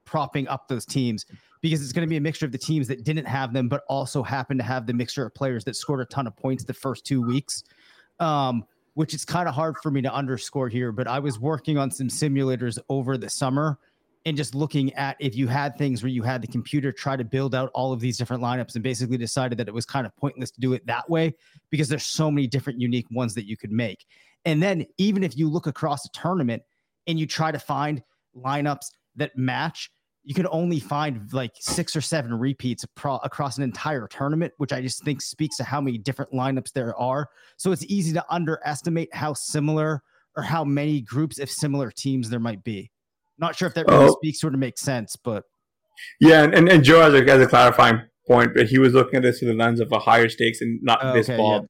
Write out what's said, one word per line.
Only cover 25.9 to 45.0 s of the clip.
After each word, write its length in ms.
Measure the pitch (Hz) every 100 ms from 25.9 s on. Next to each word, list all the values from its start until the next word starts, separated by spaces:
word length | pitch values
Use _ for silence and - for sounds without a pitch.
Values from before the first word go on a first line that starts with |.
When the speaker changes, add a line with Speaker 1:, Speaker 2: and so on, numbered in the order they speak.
| 143
Speaker 1:
a 60 | -
tournament 520 | - 165 185 123 113 - _ _ _ -
and 120 | 160
you 80 | 156
try 240 | - 160
to 80 | 147
find 440 | - 139 151 143 - _ _ 127
lineups 540 | 127 143 147 139 - _ _ 120
that 220 | 147 127
match, 520 | 127 127 160 - - _ _ _
you 120 | -
can 120 | 135 175
only 300 | 160 175 160
find, 520 | - 147 151 117 104
like, 200 | 131 120 -
six 380 | - - 170 156
or 60 |
seven 320 | - 160 120 113
repeats 460 | 131 131 127 117 -
pro-, 220 | - 143 131
across 400 | 143 - 139 131
an 80 |
entire 420 | 135 - 156 143 104
tournament, 460 | - 139 156 170 -
which 120 | 139
I 120 | 131
just 200 | 127 -
think 200 | 151 143
speaks 340 | - - 156 -
to 80 |
how 160 | 120 143
many 160 | 139 117
different 340 | 135 127 143
lineups 400 | 131 135 131 -
there 200 | 135 113 101
are. 320 | 123 135 143 _ _ -
So 160 | 190
it's 120 | 180 -
easy 260 | 202 165
to 120 | 165 -
underestimate 840 | 175 160 156 151 143 170 165 160
how 180 | - 156
similar 720 | 139 - 151 147 156 156 147 _ _ _ -
or 60 |
how 200 | 95 160
many 380 | 147 143 151 147
groups 380 | 113 135 156 -
of 120 | 139
similar 400 | - 147 139 117
teams 380 | - 139 131 113
there 100 | 120
might 240 | 117 101
be. 280 | 120 101 113 _ _ _ _ -
Not 180 | 165 -
sure 100 | 180
if 60 |
that 140 | 165 156
really 160 | 143
Speaker 2:
Oh. 80 | 143
Speaker 1:
speaks 320 | - 156 -
or 60 | 160
makes 320 | 131 127 -
sense, 340 | 143 127